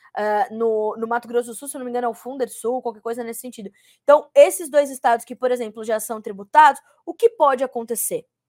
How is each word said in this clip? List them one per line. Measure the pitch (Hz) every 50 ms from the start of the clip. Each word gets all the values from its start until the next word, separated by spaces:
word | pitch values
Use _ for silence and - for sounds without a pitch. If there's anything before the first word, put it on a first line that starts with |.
| _ _ -
Ah, | - 208 214 208 208 196 -
no, | 220 220 226 226 220 214 214 214 196
no | 226 226
Mato | 226 233 240 240
Grosso | 226 233 240 240
do | 240 226
Sul, | - 285
se | 277 -
eu | 285
não | 254
me | 247
engano, | 240 247 247
é | 233
o | 226
Fundersul, | - - 240 269 277 247 208 - - - 226 254 254 247
qualquer | 240 214 214
coisa | - 226 233 247 240
nesse | 226 233 -
sentido. | - 254 - - 196 196 - _ _ _ _ _ _
Então, | - 285 302 294 - -
esses | 277 285 370 - - 349 285
dois | 254 294 285 277
estados | 269 247 - 254 240 226 -
que, | - 247
por | - 254 254
exemplo, | 247 247 240 214 214 233 220
já | 226 220 220
são | - - 233 220
tributados, | 214 233 202 190 202 - - 302 311 285 277 - - _ _ _ _
o | - 330
que | - 466 466
pode | - - 311 277 269 247 269
acontecer? | 254 - 240 233 226 233 214 - - 185 156 - _ _ _ _